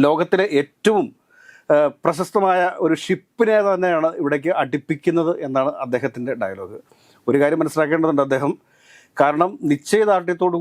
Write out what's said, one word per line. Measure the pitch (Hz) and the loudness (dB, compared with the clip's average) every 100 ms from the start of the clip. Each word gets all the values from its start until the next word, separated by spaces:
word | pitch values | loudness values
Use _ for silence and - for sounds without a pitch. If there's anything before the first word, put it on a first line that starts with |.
| 143 | 2
ലോകത്തിലെ | 156 170 185 196 143 | 2 0 0 2 0
ഏറ്റവും, | 139 _ 214 208 139 - _ _ - - - | -2 _ 0 2 -2 -8 _ _ -20 -18 0
ആ, | 151 147 - 165 | 2 2 0 -4
പ്രശസ്തമായ | 160 180 214 190 180 180 - 170 | -2 -4 0 0 2 0 0 -2
ഒരു | 156 | -2
ഷിപ്പിനെ | - 185 _ - 220 214 202 | -2 -6 _ -2 2 2 2
തന്നെയാണ് | 185 180 165 160 - | 0 0 0 0 -2
ഇവിടേക്ക് | 143 147 156 185 | -2 -2 -2 -2
അടുപ്പിക്കുന്നത് | 131 147 - 156 - 165 160 170 139 | -2 -4 -6 -4 0 0 0 -2 -2
എന്നാണ് | 131 135 - 127 | -2 -2 -4 -4
അദ്ദേഹത്തിൻ്റെ | 123 139 123 123 120 | -4 -4 -6 -8 -6
ഡയലോഗ്. | 98 95 92 107 - _ _ _ - | -6 -8 -14 -16 -20 _ _ _ 0
ഒരു | 139 | 2
കാര്യം | 143 160 | 4 2
മനസ്സിലാക്കേണ്ടതുണ്ട് | 156 156 147 160 160 143 135 | -2 0 0 2 0 0 0
അദ്ദേഹം, | 135 143 - _ _ _ - _ - | 0 -2 -6 _ _ _ -20 _ 0
കാരണം | 143 151 180 208 147 | 2 2 -2 -2 -2
നിശ്ചയദാർഢ്യത്തോടു | 139 - 208 214 190 175 175 180 170 | -2 0 0 2 2 0 -2 -2 0